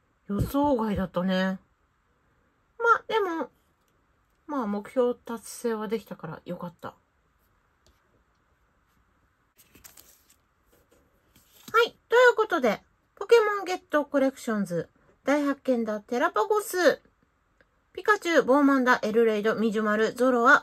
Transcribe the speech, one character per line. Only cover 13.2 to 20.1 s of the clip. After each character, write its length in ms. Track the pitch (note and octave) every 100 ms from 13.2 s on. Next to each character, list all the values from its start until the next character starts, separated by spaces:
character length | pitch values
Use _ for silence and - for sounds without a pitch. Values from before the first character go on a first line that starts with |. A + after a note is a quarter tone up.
| G4+
ケ 100 | A#4
モ 220 | G#4 G4+
ン 20 |
ゲ 100 | F4
ッ 60 | F4+ -
ト 140 | D4+
コ 160 | D4 C#4+
レ 100 | C4+
ク 80 | C4
シ 140 | -
ョ 80 | A3
ン 40 |
ズ、 240 | G3 E3+ - _ _ _
大 200 | - D4
発 180 | C#4+ C#4
見 220 | - B3
だ、 160 | A3 G#3+
テ 200 | G#3 A#3+
ラ 100 | D#4+
パ 140 | G4
ゴ 180 | G#4 G#4+
ス、 400 | G#4 F#4 E4 - _ _ _ _ _ _ _ _ _
ピ 120 | -
カ 160 | F#4 G#4
チ 80 | E4+
ュ 100 | D#4+
ウ、 20 |
ボ 160 | A3+ C4+
ー 20 |
マ 160 | C#4 C#4
ン 60 |
ダ、 160 | B3 B3
エ 80 | G#3+
ル 120 | A3
レ 160 | A3+ G#3+
イ 20 |
ド、 140 | G#3 F3+
ミ 160 | A3+
ジ 80 | G#3+
ュ 20 |
マ 140 | A3 G#3+
ル、 160 | A3